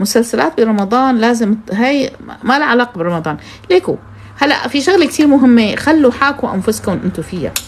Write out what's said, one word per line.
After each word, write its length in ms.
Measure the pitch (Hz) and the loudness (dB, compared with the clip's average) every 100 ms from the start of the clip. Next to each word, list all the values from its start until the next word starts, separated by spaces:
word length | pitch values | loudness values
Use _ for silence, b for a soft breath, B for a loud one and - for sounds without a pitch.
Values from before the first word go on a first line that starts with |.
مسلسلات 600 | 196 233 233 220 302 - | -2 0 0 0 -2 0
برمضان 580 | 226 208 196 240 269 240 | 0 0 0 0 2 2
لازم 360 | 226 233 208 | 2 2 0
ت-، 200 | 214 - | -2 -4
هاي 360 | 202 254 285 262 - - - | -2 0 0 -2 -8 -18 -8
ما 140 | - 277 | -2 0
لها 80 | 302 | 2
علاقة 320 | 233 240 170 | 0 -2 -4
برمضان. 380 | 170 170 160 151 B B B | -4 -4 -4 -8 B B B
ليكو، 260 | 180 180 135 - B B B | 0 0 -4 -8 B B B
هلأ 300 | 285 - 247 | -2 -2 -2
في 120 | 277 | -2
شغلة 260 | 277 381 294 | 2 2 2
كتير 200 | - 302 | 2 4
مهمة، 500 | 277 254 233 214 - | 4 6 4 2 0
خلوا 360 | - 311 262 | 0 4 4
حاكوا 420 | 240 277 - 240 | 2 -2 -2 -4
أنفسكم 460 | 190 202 220 - 175 | -4 -4 -4 -4 -4
أنتوا 200 | 180 180 | -4 -6
فيها. 280 | 156 180 127 - | -8 -8 -6 -8